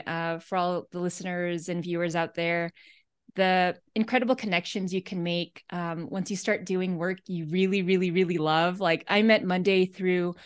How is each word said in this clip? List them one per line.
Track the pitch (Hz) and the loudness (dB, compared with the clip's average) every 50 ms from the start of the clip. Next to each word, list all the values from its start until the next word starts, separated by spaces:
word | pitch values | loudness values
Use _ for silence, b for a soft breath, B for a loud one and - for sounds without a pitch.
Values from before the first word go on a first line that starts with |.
| - | -4
uh, | - 165 165 165 165 165 165 | -4 -4 -4 -4 -4 -4 -6
for | - - 190 | -6 -4 -2
all | 185 175 180 180 175 175 - - | 0 0 0 -2 -4 -6 -8 -6
the | 180 | -4
listeners | 180 180 170 - 185 185 180 175 175 175 175 170 165 - | -4 -4 -4 -6 -6 -6 -4 -4 -2 -2 -4 -4 -4 -4
and | 175 175 170 | -4 -4 -4
viewers | 175 175 170 175 170 156 | -4 -2 -2 -2 -2 0
out | 175 165 160 - | -2 -2 -2 -4
there, | - 170 170 170 170 170 170 - b b b b b b b _ _ _ _ - | -4 -2 0 0 0 -2 -4 -8 b b b b b b b _ _ _ _ -2
the | - 190 185 185 185 180 180 175 - - _ - | 0 2 4 4 4 4 2 0 -4 -8 _ -2
incredible | 220 220 220 247 254 254 226 254 | -2 0 2 2 2 2 2 0
connections | 254 - 214 180 175 180 - - 214 190 180 185 | 0 0 0 0 0 -2 -2 -4 -4 -4 -2 -2
you | 190 185 | -4 -4
can | - 202 185 170 | -4 -4 -4 -2
make, | 170 170 175 170 170 - - - - | 0 0 -2 -2 -4 -8 -18 -16 -10
um, | 175 175 175 170 165 170 170 - | -8 -6 -4 -4 -6 -6 -8 -6
once | - 190 180 - | -6 -6 -4 -4
you | 208 | -4
start | 185 - 233 208 - 180 | -4 -2 -2 -2 -2 -2
doing | 180 185 185 185 185 185 160 | -2 -2 -2 0 -2 -2 -2
work | 170 185 190 185 _ | -2 -4 -4 -6 _
you | - 185 170 165 | -8 -6 -6 -4
really, | 151 170 185 190 190 196 196 180 | -2 0 2 2 2 2 2 2
really, | 175 190 180 185 180 | 2 2 2 2 2
really | 165 185 185 170 180 165 | 2 2 2 2 2 0
love. | 156 156 156 160 165 180 180 196 | 2 2 4 4 4 2 0 0
Like, | 196 165 165 165 - - | 0 0 0 0 0 0
I | 196 208 214 | 2 4 6
met | 226 220 208 - | 6 6 4 4
Monday | 185 180 180 180 196 190 185 185 | 2 0 2 2 4 4 4 4
through, | 185 185 - 190 180 180 180 175 175 175 b b | 2 0 -2 0 2 2 2 0 -2 -4 b b